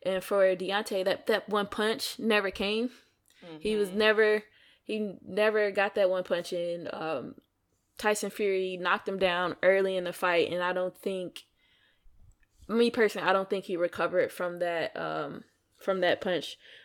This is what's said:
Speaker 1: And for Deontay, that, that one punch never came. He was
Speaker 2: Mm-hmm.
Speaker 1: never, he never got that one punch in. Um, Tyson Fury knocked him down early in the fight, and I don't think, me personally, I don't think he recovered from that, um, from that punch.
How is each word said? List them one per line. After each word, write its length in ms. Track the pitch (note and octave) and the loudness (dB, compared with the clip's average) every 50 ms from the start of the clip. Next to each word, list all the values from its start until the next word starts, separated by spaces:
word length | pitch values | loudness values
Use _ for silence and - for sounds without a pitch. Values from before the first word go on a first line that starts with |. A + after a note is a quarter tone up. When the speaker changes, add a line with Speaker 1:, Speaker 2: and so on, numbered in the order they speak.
| - | -6
Speaker 1:
And 200 | F#3 F#3+ F#3 - | -4 -4 -4 -2
for 320 | - G3+ G3 F#3+ F#3+ F#3 | 0 2 4 4 4 4
Deontay, 500 | F3+ F#3 F3+ G3 G#3 G#3+ - G#3 F#3+ F#3 | 2 -2 -2 -2 -2 -2 -2 -2 -2 0
that, 200 | F#3+ - - - | 0 -2 0 0
that 220 | - A3 G3 - - | 0 0 0 0 0
one 180 | G#3+ G#3 G3+ | -2 0 0
punch 520 | G3+ - G#3+ G#3+ G#3+ A3+ C#4 - - - - | -2 -2 -2 0 0 0 -2 -4 -8 -6 -4
never 320 | G#3+ A3 G#3+ G#3 G3 F#3+ | 0 2 2 2 2 0
came. 380 | F#3+ - G3 G3+ G#3+ A3+ B3 B3 - - _ _ _ _ _ _ _ _ F#3 E3+ D#3+ D3+ | -2 -2 -2 -2 0 -2 -2 -4 -6 -12 _ _ _ _ _ _ _ _ -18 -16 -12 -6
He 160 | F3 A3 G#3+ | -4 -2 0
was 140 | G#3 G#3 F#3 | 0 0 0
Speaker 2:
Mm-hmm. 80 | F#3 | 2
Speaker 1:
never, 460 | G#3+ G#3+ A3 G#3 A3 A3 G#3+ G#3+ G#3+ - - _ _ _ _ _ _ _ | 2 4 4 6 6 4 4 4 2 0 -6 _ _ _ _ _ _ _
he 320 | - G#3+ G#3+ G#3+ G3 - - - | -6 -6 -4 -4 -6 -8 -10 -14
never 460 | - F#3 G3+ G#3+ A3 G#3+ G#3+ G#3 G3+ | -4 0 2 2 2 4 2 2 2
got 240 | G3 G3+ G3 G#3 - | 2 0 0 0 2
that 140 | G#3 G3 F3+ | 2 2 2
one 140 | F#3 F#3 F3+ | 2 0 -2
punch 300 | - F#3 F3 E3+ - F#3 | -2 -2 -2 -2 -4 -4
in. 340 | F3 F3 F3 E3+ F3 E3 - - | -4 -4 -4 -6 -6 -8 -8 -8
Um, 420 | - D#3+ D#3+ D#3 B2 - - - - - _ _ _ _ _ _ _ _ _ _ | -6 -6 -4 -4 -6 -6 -10 -14 -16 -20 _ _ _ _ _ _ _ _ _ _
Tyson 320 | - - G#3+ G#3 - G#3 G3+ | -2 0 0 0 0 -2 -6
Fury 480 | - - G#3 G3 F#3+ F#3+ F#3 F#3 F#3 F3+ | -4 -2 -2 0 0 0 -2 -2 -4 -4
knocked 280 | F3+ F3 G3 G#3 - | -2 0 0 0 -2
him 100 | G3 G3 F#3 | -4 -2 0
down 360 | F#3+ F3+ F3 F3+ F3+ E3+ - - - | 0 0 2 0 -2 -2 -2 2 4
early 340 | F#3 F#3+ G3 F#3+ F#3+ F#3+ | 6 6 6 4 2 0
in 60 | F#3 F3+ | -2 -4
the 100 | F3 F3 | -4 -4
fight, 380 | - F#3+ F3+ F3 E3+ - - | 0 0 2 4 4 2 2
and 100 | E3+ F3+ F3 | 0 -2 -2
I 80 | F3+ F#3 | -2 -2
don't 220 | F3+ F#3 F#3 F3+ | -2 -2 -4 -6
think, 460 | - - G3+ F#3+ F#3 F3+ - - - - _ _ _ _ _ _ _ _ _ _ _ _ - - - - - - _ _ _ _ _ - | -6 -6 -6 -4 -4 -6 -10 -12 -16 -20 _ _ _ _ _ _ _ _ _ _ _ _ -20 -20 -20 -20 -20 -20 _ _ _ _ _ -8
me 220 | - G#3+ A#3 A#3+ A#3 | -2 2 2 4 4
personally, 360 | - B3 G#3+ G#3 - G3 D#3 | 4 2 2 2 2 0 2
I 60 | F3+ F#3+ | 2 2
don't 160 | F#3+ F#3+ F#3+ | 2 2 0
think 160 | G3+ F#3+ - | -4 -4 -4
he 120 | - F#3 | -4 -2
recovered 540 | E3 F3 E3+ - - F3 E3 F3 F3+ C#3+ - | 0 0 -2 0 0 -2 0 2 2 0 0
from 280 | - - F3+ F3 F3 F3 | -2 -6 -6 -6 -4 -4
that, 360 | F3+ F3 E3+ D#3+ D#3 - - - | -2 -2 -2 -2 -4 -4 -6 -6
um, 440 | E3 D#3 D#3 D#3 D3+ D3 D#3+ - - _ _ _ _ _ _ | -6 -6 -4 -6 -6 -8 -10 -14 -16 _ _ _ _ _ _
from 240 | _ - G3+ F#3+ F#3 | _ -4 -2 0 2
that 200 | F3+ F3 - - | 2 2 2 0
punch. 360 | - F#3+ F3+ D#3 - - - - - - - - - | 0 -2 -2 -2 -4 -6 -12 -16 -20 -20 -20 -20 -12